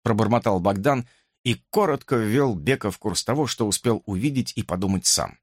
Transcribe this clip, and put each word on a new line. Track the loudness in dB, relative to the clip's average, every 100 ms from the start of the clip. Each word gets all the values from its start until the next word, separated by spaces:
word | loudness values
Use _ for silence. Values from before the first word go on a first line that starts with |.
пробормотал | -2 2 2 2 2 2
Богдан | 2 0 0 -2 -4 _ _ _
и | -4 -4 _
коротко | 0 2 0 0 0
ввёл | 2 2 2
Бека | 0 0 0 -2
в | -4
курс | -4 -4
того, | -2 -2 -2
что | -2 -2
успел | 0 0 -2
увидеть | -2 -2 -2 -2 -4 -6
и |
подумать | -4 -2 0 0 0
сам. | 0 -2 -8